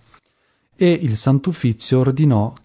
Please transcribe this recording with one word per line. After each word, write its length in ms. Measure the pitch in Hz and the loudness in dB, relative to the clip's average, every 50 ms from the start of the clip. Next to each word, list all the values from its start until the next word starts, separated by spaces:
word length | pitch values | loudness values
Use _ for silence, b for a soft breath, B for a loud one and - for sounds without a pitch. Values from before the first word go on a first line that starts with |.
| b b b b b b b b b b b b b b _ | b b b b b b b b b b b b b b _
e 160 | - 190 175 | 0 2 2
il 240 | 170 156 175 127 107 | 2 0 0 -2 -4
Sant'Uffizio 840 | 101 - 135 135 139 139 185 165 - - 123 110 - - - 131 127 | -2 0 0 0 0 0 -4 -4 -2 -2 -4 -4 -4 -4 -2 0 0
ordinò 540 | 131 135 135 135 156 147 127 104 104 120 - - | 2 0 0 2 2 2 2 2 0 -4 -8 -14